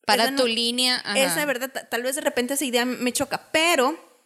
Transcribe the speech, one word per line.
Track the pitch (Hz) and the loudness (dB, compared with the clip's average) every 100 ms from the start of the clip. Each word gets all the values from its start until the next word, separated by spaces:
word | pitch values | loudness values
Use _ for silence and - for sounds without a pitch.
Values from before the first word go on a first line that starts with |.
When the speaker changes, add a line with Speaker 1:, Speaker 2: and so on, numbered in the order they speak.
| - | 0
Speaker 1:
Para | 208 240 | 4 4
Speaker 2:
esa | 269 | 4
Speaker 1:
tu | |
Speaker 2:
no, | 247 | 0
Speaker 1:
línea, | 226 233 240 254 254 | 2 0 0 0 0
ajá. | - 214 | -2 0
Speaker 2:
esa, | 269 330 294 | 0 0 -2
¿verdad? | 247 262 | -2 -4
Ta-, | - - | -8 -6
tal | 233 | -4
vez | 247 285 | -4 -4
de | |
repente | 302 262 247 | -4 -2 -2
esa | 277 285 | -2 0
idea | 240 247 | 0 0
me | 247 247 | -2 -2
choca, | 240 277 190 - | -2 -4 -6 -2
pero | 311 330 330 247 320 - _ | 0 2 4 2 0 -12 _